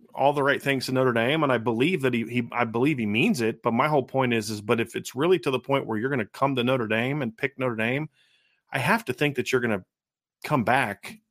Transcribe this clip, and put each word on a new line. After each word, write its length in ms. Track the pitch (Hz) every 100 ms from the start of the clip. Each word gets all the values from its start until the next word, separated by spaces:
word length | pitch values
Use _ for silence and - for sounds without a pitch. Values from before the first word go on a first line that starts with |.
| -
all 180 | - 139
the 100 | 143
right 180 | 139 127
things 240 | 139 135 127
to 60 |
Notre 200 | 131 131
Dame, 300 | 117 117 160
and 100 | 143
I 60 | 123
believe 440 | 113 113 151 185
that 120 | 131
he, 100 | 123
he, 240 | 110 120 117
I 120 | 120
believe 340 | 120 117 139 139
he 80 | 107
means 340 | 104 196 160
it. 220 | 110 -
But 100 | 120
my 160 | 117 151
whole 140 | 147
point 320 | 127 131 127
is, 160 | 117 107
is, 100 | 104
but 200 | 104 117
if 160 | 113 -
it's 180 | -
really 240 | 123 165 180
to 100 | 160
the 100 | 127
point 260 | - 139 -
where 120 | 110
you're 120 | 127
gonna 160 | 139 104
come 300 | - 135 131
to 80 |
Notre 240 | 120 131 107
Dame 340 | 110 123 151
and 140 | 120 113
pick 220 | 135 -
Notre 180 | 127 110
Dame, 320 | 113 135 156 _ _ _ _ _ -
I 60 | 135
have 260 | 131 220 -
to 60 |
think 240 | 123 147 135
that 160 | 117
you're 80 | 127
gonna 240 | 120 101 - _ _ _ _ _
come 200 | - 151
back 540 | 104 131 117 98 - - _